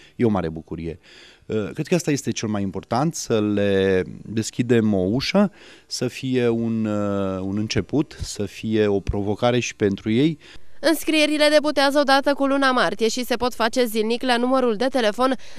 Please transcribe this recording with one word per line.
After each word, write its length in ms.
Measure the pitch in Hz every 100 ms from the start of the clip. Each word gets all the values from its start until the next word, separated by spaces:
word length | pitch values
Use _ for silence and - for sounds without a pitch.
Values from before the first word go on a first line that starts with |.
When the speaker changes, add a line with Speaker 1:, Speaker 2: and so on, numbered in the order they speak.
| - -
Speaker 1:
e 100 | 117
o 40 |
mare 200 | 101 82
bucurie. 500 | 80 - 82 82 78 - - - - -
Uh, 240 | 110 95
cred 140 | - 151
că 80 | 175
asta 160 | -
este 200 | 139 -
cel 180 | 110 113
mai 120 | 104
important, 540 | 98 95 - 117 160 -
să 260 | - 113
le 600 | 104 104 101 95 95 92 90 -
deschidem 720 | - 110 107 - 120 120 110
o 40 | 98
ușă, 540 | 92 123 - 196 208 - - - _
să 220 | - 127
fie 400 | - 131 127 120
un, 380 | 117 117 113 110
uh, 540 | 104 104 101 98 95
un 160 | 95 101
început, 600 | 107 110 92 131 156 -
să 240 | - - 101
fie 420 | - 110 107 104
o 120 | 101
provocare 600 | - 104 101 101 123 123
și 160 | 120 -
pentru 360 | 104 98 110
ei. 260 | 113 156 151 - - - -
Speaker 2:
Înscrierile 680 | 294 320 - 320 302 302 302
debutează 480 | 302 294 285 277 277
odată 340 | 277 277 277
cu 120 | 285 277
luna 260 | 277 269
martie 360 | 254 175 196 226
și 180 | 254 240
se 100 | 233
pot 180 | 247
face 320 | - 233 254 240
zilnic 360 | 220 214 240
la 160 | 262 240
numărul 380 | 247 262 247 202
de 100 | 254
telefon 500 | 262 220 214 262 262 -